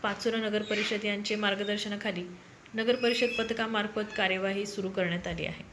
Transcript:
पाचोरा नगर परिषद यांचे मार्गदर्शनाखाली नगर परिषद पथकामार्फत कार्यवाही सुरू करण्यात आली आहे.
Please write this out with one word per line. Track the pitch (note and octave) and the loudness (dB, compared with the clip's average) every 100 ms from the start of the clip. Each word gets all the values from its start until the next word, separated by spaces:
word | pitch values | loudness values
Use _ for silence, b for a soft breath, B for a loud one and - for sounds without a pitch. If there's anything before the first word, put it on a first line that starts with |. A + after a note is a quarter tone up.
पाचोरा | G#3+ G3+ A#3+ A3+ | 0 0 0 0
नगर | A3 G#3+ | 0 0
परिषद | G#3 G#3 G#3 G#3+ G#3 | 0 0 0 0 0
यांचे | G3+ G#3 G#3+ | -2 -2 0
मार्गदर्शनाखाली | G#3 G3 G3+ G#3 G#3 G3+ A3 F3+ F3+ - B B B | 2 2 0 0 -2 -2 -2 -4 -6 -10 B B B
नगर | A3 A3+ B3 | -2 2 4
परिषद | A#3+ A#3 A#3+ - | 4 4 2 2
पथकामार्फत | A3 A3+ A3 A3 G#3 G#3+ G#3+ - | 0 0 0 0 0 -2 -4 0
कार्यवाही | F#3+ F#3 F#3+ G3 G#3 | 2 2 0 0 -2
सुरू | - F#3+ | -2 -2
करण्यात | F#3+ F3+ E3+ F3+ | 0 2 0 -2
आली | E3 D#3 | -4 -4
आहे. | E3 - | -6 -12